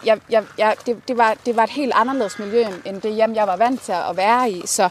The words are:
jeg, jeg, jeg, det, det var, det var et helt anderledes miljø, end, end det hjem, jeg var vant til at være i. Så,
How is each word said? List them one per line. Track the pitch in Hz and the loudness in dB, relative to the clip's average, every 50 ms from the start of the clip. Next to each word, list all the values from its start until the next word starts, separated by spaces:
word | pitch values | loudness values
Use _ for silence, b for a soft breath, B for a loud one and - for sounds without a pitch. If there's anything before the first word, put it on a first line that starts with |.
| - | 4
jeg, | 220 214 196 - - | 2 2 2 0 0
jeg, | 226 220 196 - - - | 0 0 0 0 -2 0
jeg, | 214 214 - - - | 2 2 2 0 -2
det, | 254 226 196 - - | -6 -6 -6 -4 -6
det | 247 | 0
var, | 233 226 220 226 - - | 2 2 2 2 -2 -4
det | 247 220 | -2 0
var | 226 220 | 0 0
et | 220 | 0
helt | - 277 285 240 165 | 0 -4 -2 0 2
anderledes | 202 226 262 269 269 214 185 - - | 2 2 2 0 -2 -2 -4 -4 -8
miljø, | 208 202 220 240 | -8 -2 0 0
end, | 233 208 185 175 - | 0 0 -4 -10 -10
end | 190 196 190 | -10 -10 -6
det | 226 214 214 | -6 -4 0
hjem, | 220 220 226 220 | 0 0 0 2
jeg | 214 214 | 0 0
var | 196 180 | 0 2
vant | 180 226 247 269 - | 0 2 0 0 -2
til | - - | -4 -4
at | 185 170 - - 175 | -4 -2 -2 -2 -2
være | 185 190 214 233 247 254 226 | 0 2 2 4 2 2 0
i. | 185 175 - | -2 -4 -6
Så, | - - - 190 180 | -4 0 2 0 0